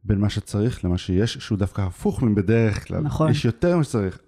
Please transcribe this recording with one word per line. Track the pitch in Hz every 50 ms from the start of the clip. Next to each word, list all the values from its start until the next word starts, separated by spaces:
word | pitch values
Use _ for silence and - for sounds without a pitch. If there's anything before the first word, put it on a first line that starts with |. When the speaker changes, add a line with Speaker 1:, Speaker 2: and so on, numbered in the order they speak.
| - 101
Speaker 1:
בין | 107 98
מה | 104 107
שצריך | - 104 - - - 104 107 104 - - -
למה | 90 90 90
שיש, | - - 92 90 110 113 - 127
שהוא | - - 113 92
דווקא | 101 95 - - 98
הפוך | 90 - - - 208 - - 123
מבדרך | 113 104 104 92 95 113 113 113 107 101 - - -
כלל. | 87 87
Speaker 2:
נכון. | 151 143 - - 156 147
Speaker 1:
יש | 120 - -
יותר | 120 110 - - 175 175
ממה | 170 147
שצריך. | - - 113 98 92 - - _